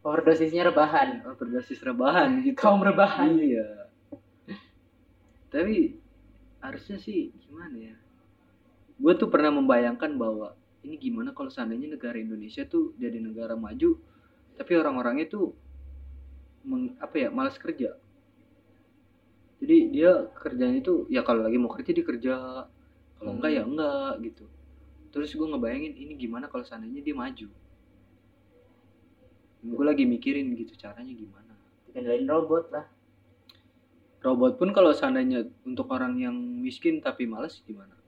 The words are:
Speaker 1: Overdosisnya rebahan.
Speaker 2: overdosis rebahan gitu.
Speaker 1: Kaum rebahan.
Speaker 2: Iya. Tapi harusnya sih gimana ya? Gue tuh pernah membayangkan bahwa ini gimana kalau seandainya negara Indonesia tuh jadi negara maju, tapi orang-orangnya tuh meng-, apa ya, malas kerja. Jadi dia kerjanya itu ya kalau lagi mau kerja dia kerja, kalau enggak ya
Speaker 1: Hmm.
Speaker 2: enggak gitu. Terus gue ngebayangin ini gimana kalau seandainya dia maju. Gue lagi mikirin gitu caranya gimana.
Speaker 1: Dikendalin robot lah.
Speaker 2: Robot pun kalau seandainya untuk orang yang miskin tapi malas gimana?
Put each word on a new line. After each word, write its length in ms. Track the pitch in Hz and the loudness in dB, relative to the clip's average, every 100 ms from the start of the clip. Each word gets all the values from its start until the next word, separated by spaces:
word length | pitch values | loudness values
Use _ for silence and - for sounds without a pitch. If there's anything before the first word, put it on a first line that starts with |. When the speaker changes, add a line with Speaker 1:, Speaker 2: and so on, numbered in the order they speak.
Speaker 1:
Overdosisnya 600 | 151 156 160 160 160 170 | 0 4 6 6 4 4
rebahan. 580 | 175 - 151 151 131 - | 4 4 4 4 2 -2
Speaker 2:
overdosis 540 | - 262 - - - 269 | -10 -10 -6 -6 -6 -8
rebahan 640 | 262 - 185 320 139 131 | -6 0 4 4 4 4
gitu. 120 | 127 | 0
Speaker 1:
Kaum 220 | 269 214 202 | 4 6 6
rebahan. 460 | 196 190 196 - 156 | 6 6 4 4 4
Speaker 2:
Iya. 560 | 165 147 117 107 104 - _ _ - _ _ - 202 _ _ _ _ _ _ _ _ _ | 4 4 0 -4 -10 -18 _ _ -20 _ _ -18 -18 _ _ _ _ _ _ _ _ _
Tapi 480 | 285 381 415 - - _ _ - - - _ | -2 0 2 0 -2 _ _ -20 -20 -20 _
harusnya 380 | 180 185 - 196 | -14 -14 -12 -12
sih 360 | 214 190 - - | -4 -4 -4 -12
gimana 340 | _ 160 170 | _ -20 -16
ya? 220 | 226 - 113 _ _ _ _ _ _ _ _ _ | -16 -18 -20 _ _ _ _ _ _ _ _ _
Gue 180 | - 143 | 2 4
tuh 140 | 180 - | 6 4
pernah 220 | 147 151 | 4 4
membayangkan 640 | 143 135 120 120 120 156 | 2 4 4 4 -2 -4
bahwa 400 | 139 113 107 104 - _ _ | -2 -4 -4 -8 -16 _ _
ini 160 | 139 156 | -16 -8
gimana 340 | 131 113 127 | -6 -6 -6
kalau 180 | 131 135 | -8 -10
seandainya 400 | 135 113 117 151 | -8 -6 -6 -8
negara 260 | 147 120 117 | -8 -8 -8
Indonesia 440 | 110 110 107 - | -8 -10 -10 -12
tuh 300 | 139 165 156 | -2 -2 -2
jadi 220 | - 120 113 | -4 -6 -6
negara 360 | 110 110 113 | -8 -8 -8
maju, 420 | 113 - 262 175 165 - _ _ _ _ | -6 -8 2 2 2 -4 _ _ _ _
tapi 180 | - - | -16 0
orang-orangnya 520 | 170 147 127 120 135 160 | 2 2 0 0 -2 -2
tuh 300 | 208 180 - - - - - - - - - - _ | -2 -2 -4 -20 -20 -18 -18 -18 -20 -20 -20 -20 _
meng-, 320 | 269 254 247 - | -6 -6 -6 -8
apa 180 | - - | -4 -2
ya, 100 | 254 | 0
malas 280 | 247 269 - | 0 -4 -4
kerja. 400 | - 302 240 - _ _ _ _ _ _ _ _ _ _ _ _ _ _ _ _ | -8 -4 -6 -6 _ _ _ _ _ _ _ _ _ _ _ _ _ _ _ _
Jadi 180 | 151 165 139 | 6 6 6
dia 180 | 139 175 180 - | 4 6 6 2
kerjanya 480 | - - 123 127 131 | -10 -8 -2 0 0
itu 240 | 175 170 | 0 0
ya 160 | - 127 | 0 -2
kalau 240 | 117 113 | 2 2
lagi 80 | 110 | 2
mau 140 | 123 120 | 0 -2
kerja 220 | - 131 | -4 -2
dia 100 | 170 | -2
kerja, 320 | 165 120 127 131 127 131 - _ _ _ _ | -2 -4 -4 -4 -8 -12 -14 _ _ _ _
kalau 160 | _ 220 | _ -10
enggak 200 | 220 302 | -6 -2
ya 100 | 285 | -2
Speaker 1:
Hmm. 100 | 220 | -2
Speaker 2:
enggak 420 | 302 294 277 269 - | -2 -2 -2 -4 -6
gitu. 220 | - - - - - - - - - | -10 -14 -20 -20 -20 -20 -20 -20 -8
Terus 180 | 143 147 | -6 -6
gue 160 | 156 | -4
ngebayangin 480 | 156 139 117 135 156 | -4 -2 -4 -4 -8
ini 180 | 131 147 | -12 -16
gimana 320 | 143 117 117 143 | -10 -8 -8 -8
kalau 160 | 123 | -10
seandainya 340 | 120 113 110 139 | -10 -14 -12 -10
dia 140 | 143 | -8
maju. 320 | 135 127 123 104 - _ _ _ _ _ _ _ _ _ _ _ _ _ _ _ _ - _ _ _ | -6 -8 -12 -18 -20 _ _ _ _ _ _ _ _ _ _ _ _ _ _ _ _ -20 _ _ _
Gue 240 | 117 127 | -8 0
lagi 200 | 147 139 | 2 4
mikirin 500 | 127 117 139 143 131 | 2 2 -2 -2 -4
gitu 180 | 117 113 | -6 -8
caranya 380 | - 104 107 127 | -12 -18 -16 -16
gimana. 400 | 120 104 98 - 107 _ _ | -16 -18 -20 -20 -20 _ _
Speaker 1:
Dikendalin 400 | _ 127 120 120 | _ -8 -2 0
robot 400 | 135 160 156 165 - | 2 2 2 0 0
lah. 140 | 147 - _ _ _ _ _ _ _ _ _ _ _ _ _ | -10 -12 _ _ _ _ _ _ _ _ _ _ _ _ _
Speaker 2:
Robot 340 | 131 123 127 | 0 4 4
pun 140 | - 185 | 4 2
kalau 180 | 247 170 | 6 6
seandainya 540 | 147 269 262 127 127 220 - | 6 0 0 0 0 -4 -10
untuk 260 | 254 254 254 | -10 -8 -6
orang 280 | 254 123 123 | -4 -2 -2
yang 160 | 123 | -4
miskin 600 | 123 247 123 127 - 165 156 | -6 -8 -6 -8 -2 -2 0
tapi 260 | 262 - | -4 -4
malas 360 | 120 110 156 - | -6 -6 -10 -12
gimana? 320 | - 101 98 _ | -18 -18 -18 _